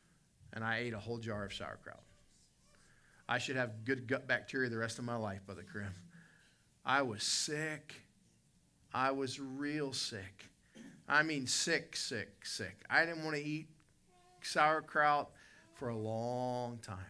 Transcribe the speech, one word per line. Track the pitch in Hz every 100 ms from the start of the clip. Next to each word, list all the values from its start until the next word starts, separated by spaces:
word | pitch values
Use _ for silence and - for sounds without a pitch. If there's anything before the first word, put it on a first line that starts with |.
| _ _ _ _ -
And | 113
I | 113 113
ate | 120
a | 110
whole | 110 117
jar | 113 104 98
of |
sauerkraut. | - 76 50 - - - - - - - _ - - - - - - -
I | 120
should | 135 131
have | 123 110 110
good | 135 113
gut | 131 131
bacteria | 123 - 135 123
the | 113
rest | 113 -
of | 120
my | 117
life, | 107 95 101
Brother | 90
Krim. | - 104 101 90 - - - - - _ _ _ 127
I | 135
was | 131 107
sick. | - - - 151 156 151 - - - _ _ _ _ _ _ _ -
I | 123 135
was | 135 131 135
real | 135 135 143 151 139
sick. | 117 - 107 95 - - - _ - - - -
I | 147
mean | 160 147 127
sick, | - 175 156 - -
sick, | - 113 - - -
sick. | - 92 - -
I | 143 165
didn't | 165
want | 156 151
to |
eat | 151 151 156 - _ _ _ - - -
sauerkraut | - 175 151 156 - 156 147 147 - - - - -
for | - 123
a | 113
long | 110 113 120 123 127 123 120 117
time. | 110 92